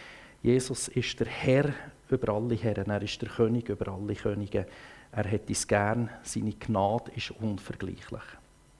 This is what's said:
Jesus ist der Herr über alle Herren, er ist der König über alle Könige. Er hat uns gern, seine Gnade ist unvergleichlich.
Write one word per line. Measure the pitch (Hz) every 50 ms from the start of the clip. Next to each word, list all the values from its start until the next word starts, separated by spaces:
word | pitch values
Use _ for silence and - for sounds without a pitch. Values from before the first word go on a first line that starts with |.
| - - - - - - - -
Jesus | - 117 123 131 127 - 123 - - -
ist | - 123 120 - - -
der | 120
Herr | - - - - - 131 139 143 143 139 - - - - - - -
über | 131 127 - 110 104
alle | 107 117 120 120
Herren, | 107 - 113 104 101 98 101
er | 104 104
ist | 101 107 - -
der | 117 107
König | - - 117 110 117 120 113 -
über | 104 - - 98 95
alle | 95 104 101 104
Könige. | - - 107 101 104 104 98 - 101 98 - - - - - - - - - -
Er | 110 104 95
hat | 110 101 -
uns | - - - -
gern, | - 107 104 104 104 113 120 117 110 - - -
seine | - - 107 107 107
Gnade | 101 - - - 110 95 98 101 110 120 - - -
ist | 113 - -
unvergleichlich. | - - 110 110 104 92 - - - - - - - - - - - - - - - - - - _ _ _ _ -